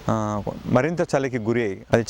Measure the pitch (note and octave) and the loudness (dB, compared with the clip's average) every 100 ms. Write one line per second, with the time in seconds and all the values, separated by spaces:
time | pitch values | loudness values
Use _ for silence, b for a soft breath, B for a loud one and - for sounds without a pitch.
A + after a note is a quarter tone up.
0 | - A2 G#2+ G#2 G2 - - A#2+ C#3+ E3+ | -2 0 0 -2 -4 -6 2 2 2 0
1 | E3+ C#3+ C3+ B2 G#2+ A#2 A2 G2 - A#2 | 0 0 0 -2 0 0 0 -4 0 0
2 | A2 | 2